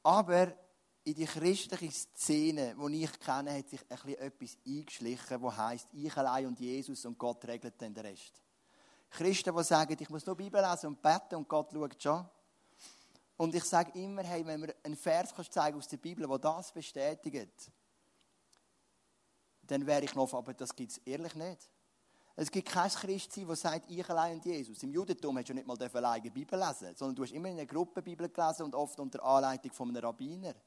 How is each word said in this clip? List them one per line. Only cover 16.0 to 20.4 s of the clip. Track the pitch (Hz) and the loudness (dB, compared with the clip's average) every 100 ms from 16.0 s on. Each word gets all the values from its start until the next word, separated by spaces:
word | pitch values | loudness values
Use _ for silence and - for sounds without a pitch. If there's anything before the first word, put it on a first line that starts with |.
| 170 170 147 | -8 -6 0
wo | 135 | 2
das | 156 165 180 | 2 0 -6
bestätigt, | 165 - 139 139 151 156 135 98 - - _ _ _ _ _ _ _ _ _ _ _ _ _ _ _ _ _ _ _ | -10 -10 -2 -2 -2 -6 -6 -8 -14 -20 _ _ _ _ _ _ _ _ _ _ _ _ _ _ _ _ _ _ _
dann | - 139 139 | -2 -2 4
wäre | 143 135 | 4 4
ich | 143 | 0
noch, | 131 | 0
aber | 127 | 0